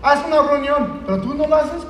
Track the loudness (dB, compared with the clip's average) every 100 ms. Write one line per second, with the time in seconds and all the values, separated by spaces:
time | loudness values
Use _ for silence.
0 | 4 2 2 2 2 0 0 -2 -2 -6
1 | -4 -4 -4 -4 2 2 0 -6 -12